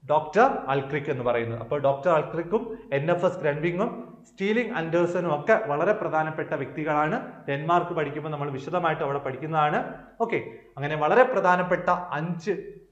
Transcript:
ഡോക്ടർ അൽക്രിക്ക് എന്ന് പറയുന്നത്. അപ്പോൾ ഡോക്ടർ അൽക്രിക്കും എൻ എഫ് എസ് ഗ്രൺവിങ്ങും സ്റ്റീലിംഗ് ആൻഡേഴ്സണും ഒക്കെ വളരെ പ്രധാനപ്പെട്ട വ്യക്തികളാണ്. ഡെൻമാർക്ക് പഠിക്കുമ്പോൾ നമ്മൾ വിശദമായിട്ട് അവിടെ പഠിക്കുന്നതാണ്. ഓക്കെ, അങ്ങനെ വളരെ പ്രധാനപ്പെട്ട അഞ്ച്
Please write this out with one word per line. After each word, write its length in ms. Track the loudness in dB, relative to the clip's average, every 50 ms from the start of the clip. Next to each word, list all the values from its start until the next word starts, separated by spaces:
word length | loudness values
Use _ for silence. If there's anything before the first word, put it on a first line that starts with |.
| -2 2
ഡോക്ടർ 480 | 0 0 0 2 4 6 6 6 4 0 -2 -2
അൽക്രിക്ക് 420 | -2 -2 -2 -2 -4 -4 -2 -2
എന്ന് 140 | -4 -2 0
പറയുന്നത്. 340 | 0 0 0 0 -2 -6 -8
അപ്പോൾ 220 | -6 -4 -4 0
ഡോക്ടർ 300 | 2 0 0 2 2 2
അൽക്രിക്കും 680 | 4 4 2 0 -6 -6 -4 -2 -2 -2 -2 -4 -10 -12 -8 -2
എൻ 180 | -2 0 2 2
എഫ് 160 | 0 2 2
എസ് 120 | 0 0 0
ഗ്രൺവിങ്ങും 520 | -2 -2 0 0 -2 -2 0 0 -2 -2 -4 -8 -14 -14 -18 -20 -20 -20
സ്റ്റീലിംഗ് 440 | _ -4 -2 0 2 0 0 -2
ആൻഡേഴ്സണും 680 | -4 -4 -4 0 2 2 2 2 0 -2 0 0 -2 0
ഒക്കെ 200 | 4 4 4 4 4
വളരെ 260 | -2 0 0 2 2
പ്രധാനപ്പെട്ട 600 | 2 0 0 0 0 0 0 0 -4 -6 -6 -4 -4
വ്യക്തികളാണ്. 800 | -4 -4 -6 -6 -6 -2 0 2 2 2 2 0 -2 -6 -8 -14 -12 -6 -4
ഡെൻമാർക്ക് 440 | -4 -4 0 2 2 2 2 0
പഠിക്കുമ്പോൾ 380 | -2 -2 -2 -2 -4 -6 -6 -6
നമ്മൾ 200 | -6 -4 -4 -4
വിശദമായിട്ട് 520 | -4 -6 -6 -2 -2 0 2 0 0 0
അവിടെ 160 | -2 -2 -2 -2
പഠിക്കുന്നതാണ്. 760 | -2 -4 -6 -6 -6 -2 2 2 2 4 2 0 -2 -4 -10 -14 -16 -20 -4 _
ഓക്കെ, 180 | -2 0 0 -4 -4 -6 -14 -18 -20 -20 _
അങ്ങനെ 200 | -6 -4 -4 -2
വളരെ 260 | 0 2 4 6 6
പ്രധാനപ്പെട്ട 680 | 6 6 4 2 4 4 4 4 4 0 0 0 2 0
അഞ്ച് 600 | 0 0 0 -6 -6 -4 -4 -4 -6 -6 -4 -4 -4 -4 -6 -12 -16 -18 -20 _